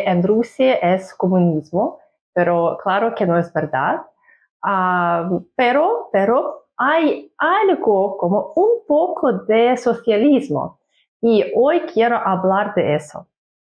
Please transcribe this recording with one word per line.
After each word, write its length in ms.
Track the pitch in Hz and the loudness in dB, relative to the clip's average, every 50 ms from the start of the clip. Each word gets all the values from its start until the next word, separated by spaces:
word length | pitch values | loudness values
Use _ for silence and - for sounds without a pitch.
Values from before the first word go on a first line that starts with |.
| - | 0
en 180 | 196 180 175 175 | 0 0 0 2
Rusia 520 | 196 214 220 233 - - - 262 262 254 | 2 2 0 0 -2 -2 0 2 2 2
es 380 | - 180 175 185 185 190 - - | 2 0 0 0 0 -4 -10 -8
comunismo, 840 | - 196 180 185 180 175 170 160 156 147 - 170 185 233 339 - - _ _ _ _ _ _ _ | -4 -2 0 2 2 2 2 0 -2 -6 -4 -4 -4 -4 -4 -6 -12 _ _ _ _ _ _ _
pero 440 | 180 175 175 175 170 165 165 - - | -2 0 0 0 0 0 -2 -2 -4
claro 320 | - 196 185 202 220 233 233 | -4 -2 -2 0 -2 -2 -2
que 100 | - 208 | -2 -2
no 120 | 175 170 | 0 0
es 140 | 175 170 - | 0 -2 -2
verdad. 500 | - 156 151 147 - 131 139 185 302 359 - - _ _ _ _ _ _ _ _ _ _ | -4 -6 -4 -2 -2 -2 -2 -2 -4 -4 -8 -16 _ _ _ _ _ _ _ _ _ _
Ah, 680 | - 202 196 190 185 180 180 180 175 170 170 170 170 185 180 175 - _ _ | -6 -4 -2 0 0 0 0 0 0 0 -2 -2 -2 -2 -4 -4 -6 _ _
pero, 540 | - 254 240 254 285 320 392 466 466 - - | 0 0 2 2 2 0 0 -2 -4 -4 -2
pero 560 | - 196 196 214 240 285 - - - - _ _ _ | -2 0 2 2 2 0 0 -4 -8 -12 _ _ _
hay 560 | - 240 277 311 339 320 285 208 - - - _ | -4 -2 0 2 2 2 0 -2 -2 -8 -18 _
algo 800 | - 285 320 370 403 427 381 330 - - 226 202 190 196 196 - | -4 -2 0 0 2 2 2 0 2 2 0 2 2 0 -2 -2
como 360 | - 175 175 196 208 - - - | -4 -2 0 0 -2 -2 -2 0
un 300 | 320 392 453 480 466 - | 2 2 2 2 0 0
poco 460 | - 294 302 349 359 - - 320 254 196 | 0 0 2 2 0 -2 -2 -2 -2 -2
de 420 | 185 - 208 214 226 233 240 254 | -2 -2 0 2 2 4 2 0
socialismo 1040 | 247 - 240 233 233 - 233 214 208 240 294 277 254 - - 147 131 135 - - _ _ _ _ _ _ _ _ _ | 0 0 -2 -2 0 0 0 2 2 4 4 4 2 2 -2 -4 -4 -6 -8 -12 _ _ _ _ _ _ _ _ _
y 220 | - 233 226 208 202 - - | 0 2 4 2 2 0 0
hoy 260 | 226 247 294 339 349 330 - - | 2 2 2 2 0 -2 -2 0
quiero 220 | 220 226 240 240 | 0 0 2 0
hablar 560 | - - 190 190 175 175 185 190 202 208 202 - | -2 -2 -2 -2 0 0 0 0 0 -2 -2 -2
de 200 | 180 127 143 147 | -2 0 0 -2
eso. 320 | 156 156 - - - - _ _ _ _ _ _ _ _ _ _ | -2 -4 -10 -16 -18 -20 _ _ _ _ _ _ _ _ _ _